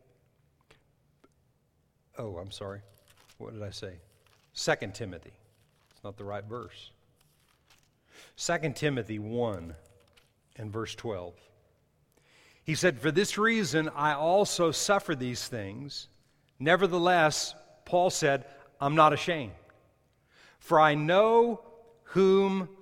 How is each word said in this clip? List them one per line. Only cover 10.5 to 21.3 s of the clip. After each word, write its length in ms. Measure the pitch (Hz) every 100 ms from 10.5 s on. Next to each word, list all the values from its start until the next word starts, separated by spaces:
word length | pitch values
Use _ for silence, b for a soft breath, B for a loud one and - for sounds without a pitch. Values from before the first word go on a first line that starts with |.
| -
and 160 | 107
verse 240 | 110 107 -
twelve. 400 | 117 95 87 - _ _ _ _ _ _ _ _ b b b b
He 100 | b
said, 260 | 156 180 120
"For 120 | 147
this 260 | 156 208 -
reason 520 | 220 226 165 156 156
I 240 | 143 151
also 580 | 143 160 196 202 - 170
suffer 420 | - - 202 196
these 340 | 139 123 120 -
things. 600 | 120 98 113 143 - - _ _ _ _ -
Nevertheless," 960 | 139 180 190 175 175 175 156 - - - - -
Paul 260 | - 180 180
said, 360 | - 151 139 - B B -
I'm 140 | 139 160
not 180 | 156
ashamed. 400 | 147 - 160 113 - - _ _ _ _ _ b b b b
For 200 | - 160
I 160 | 156 151
know 680 | 151 185 220